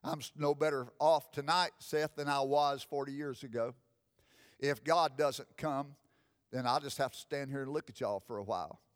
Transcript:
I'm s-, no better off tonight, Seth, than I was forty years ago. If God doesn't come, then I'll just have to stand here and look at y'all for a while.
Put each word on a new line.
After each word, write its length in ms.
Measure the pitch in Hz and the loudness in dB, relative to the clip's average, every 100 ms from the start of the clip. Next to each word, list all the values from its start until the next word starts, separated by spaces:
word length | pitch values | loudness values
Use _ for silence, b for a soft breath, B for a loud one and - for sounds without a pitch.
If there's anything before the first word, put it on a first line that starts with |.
I'm 160 | - 156 | -4 -6
s-, 120 | 131 - | -8 -2
no 200 | 147 147 | 0 4
better 320 | 156 143 123 _ | 2 0 -4 _
off 320 | 151 160 - | 4 6 2
tonight, 400 | - 143 175 175 _ | -8 0 2 2 _
Seth, 360 | - 156 151 - | -4 0 0 -2
than 140 | 143 | 0
I 100 | 143 | 2
was 420 | 139 143 143 139 | 4 4 4 0
forty 300 | - 143 139 | -4 -6 -4
years 320 | 139 147 123 | -6 -6 -8
ago. 320 | 135 117 117 127 _ _ _ _ b b b b | -6 -4 -4 -6 _ _ _ _ b b b b
If 260 | 143 143 | -2 -2
God 340 | - 165 160 135 | 4 4 4 4
doesn't 400 | 147 131 139 - | 0 0 -10 -6
come, 380 | 156 135 143 143 _ _ _ _ _ | -4 -2 -6 -12 _ _ _ _ _
then 140 | 127 123 | -2 2
I'll 140 | 135 | 2
just 180 | 143 - | 0 -2
have 140 | 135 | -2
to 60 | - | -2
stand 340 | - 143 139 | -6 -6 -4
here 120 | 139 | -6
and 80 | 135 | -4
look 180 | 147 - | -6 -6
at 100 | 120 | -6
y'all 220 | 117 101 | -4 -4
for 160 | - 110 | -4 -8
a 60 | |
while. 360 | 101 95 80 - _ | -4 -4 -4 -10 _